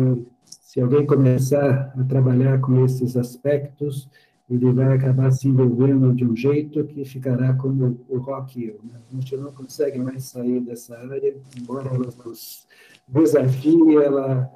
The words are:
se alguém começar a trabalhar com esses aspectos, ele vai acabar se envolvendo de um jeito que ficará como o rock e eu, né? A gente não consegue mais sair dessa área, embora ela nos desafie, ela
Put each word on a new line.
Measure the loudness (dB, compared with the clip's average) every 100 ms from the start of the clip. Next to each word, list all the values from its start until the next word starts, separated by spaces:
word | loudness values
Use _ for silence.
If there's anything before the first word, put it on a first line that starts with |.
| 0 0 -6 _
se | _ -20 _ -4
alguém | 0 2 2
começar | 4 4 2 2 2 2 0 -2 -6
a |
trabalhar | -2 0 2 2 2 2
com | 2 2
esses | 2 0 -4 -2
aspectos, | -6 -6 -2 -2 -4 -8 -8 -8 -12 _ _ _ -6
ele | 0 2
vai | 2 2 2
acabar | 2 2 2
se | 2 2
envolvendo | 4 4 4 2 4 2
de | 2 0
um | 0
jeito | 0 0 -2 -4 -6
que | -8 -12
ficará | -8 -4 -2 0
como | 0 -2 0 -2 -4 -6
o | -8
rock | -6 -10 -10 -10
e | -12
eu, | -12
né? | -18 -20 -14
A |
gente | -10 -8 -8
não | -10
consegue | -14 -12 -4 -4 -4
mais | -6 -8
sair | -12 -8 -4 -4
dessa | -6 -12 -18 -18
área, | -14 -6 -6 -6 -12 -18
embora | -12 -10 -6
ela | -6 -6 -10 -18
nos | -18 -18 -20 _ _ _ _ _
desafie, | 2 4 4 2 0 2 6 6 6
ela | 4 0 -2 -2 -4